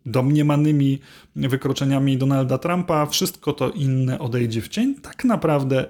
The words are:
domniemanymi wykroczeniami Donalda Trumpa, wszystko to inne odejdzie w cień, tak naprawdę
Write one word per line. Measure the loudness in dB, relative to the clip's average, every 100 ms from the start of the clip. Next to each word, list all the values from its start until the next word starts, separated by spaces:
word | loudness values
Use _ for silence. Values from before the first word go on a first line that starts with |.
| -4
domniemanymi | 0 2 2 4 4 4 4 2 0 -6 -20 -16 -6
wykroczeniami | -2 -2 -2 -2 0 2 2 2
Donalda | 2 0 0 -2
Trumpa, | -2 -2 0 0 0
wszystko | -2 -4 -4 -6
to | -2 -2
inne | -2 -2 0 0 -2
odejdzie | -2 -2 0 -2
w | -6
cień, | -2 -2 -2
tak | -10 -4 0
naprawdę | 2 2 0 2 0 -2